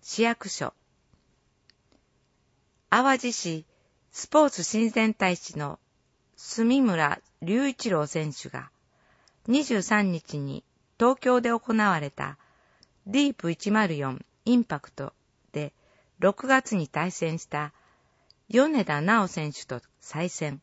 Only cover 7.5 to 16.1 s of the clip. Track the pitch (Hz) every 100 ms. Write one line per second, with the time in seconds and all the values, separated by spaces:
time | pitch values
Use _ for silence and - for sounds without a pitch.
7.5 | 226 277 254 233 175 151 165 156 135 135
8.5 | 131 127 _ _ _ _ _ _ _ -
9.5 | 254 294 220 180 214 202 170 - 147 139
10.5 | 139 _ _ _ _ 233 262 247 247 240
11.5 | 233 - 220 208 175 147 - 139 139 _
12.5 | _ _ _ _ _ - 233 285 240 170
13.5 | 165 - 214 208 156 139 127 - _ -
14.5 | 247 233 147 - - 139 _ _ _ _
15.5 | - 147 _ _ _ _